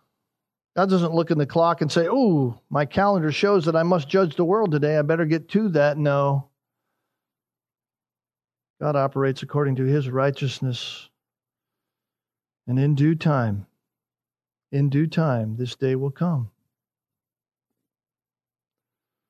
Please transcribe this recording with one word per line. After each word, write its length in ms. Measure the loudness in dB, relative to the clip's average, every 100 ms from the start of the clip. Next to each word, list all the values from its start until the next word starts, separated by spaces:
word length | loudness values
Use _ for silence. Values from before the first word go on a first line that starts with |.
| _ _ _ _ _ _ _
God 140 | -2 0
doesn't 260 | 2 2
look 160 | 0 0
in 60 | 0
the 100 | 0
clock 360 | 2 2 2
and 100 | 0
say, 140 | 0 0
"Ooh, 520 | 2 2 2 0 -4 _
my 160 | -4 -2
calendar 440 | 0 2 2 0
shows 360 | 0 2 2 2
that 100 | 0
I 60 |
must 260 | 2 0 0
judge 280 | 0 0 0
the 80 |
world 260 | 0 0 0
today. 260 | 0 0 0
I 60 |
better 240 | 0 0 0
get 240 | -2 0
to 180 | 0 2
that." 280 | 2 2 2
No. 500 | 0 0 0 -2 -4 _ _ _ _ _ _ _ _ _ _ _ _ _ _ _ _ _ _ _ _ _ _ _
God 160 | -2 0
operates 460 | 0 0 -2 -2
according 340 | -4 -2 -2 0
to 80 |
his 240 | 0 0 -2
righteousness 1000 | -2 -2 -2 -6 -4 -6 -6 -10 -16 -20 _ _ _ _ _ _ _ _ _ _ _ _ _ _ _ -4
and 80 | 0
in 160 | 2
due 220 | 2 2 2
time, 500 | 0 0 0 -4 -8 _ _ _ _ _ _ _ _ _ _
in 200 | -2 0
due 180 | 0 0
time, 480 | 0 0 0 -2 -6
this 180 | -8
day 220 | -4 -2 -2
will 160 | -4
come. 400 | -4 -2 -2 -6 -12 _ _ _ _ _ _ _ _ _ _ _ _ _ _ _ _ _ _ _ _ _ _ _ _ _ _ _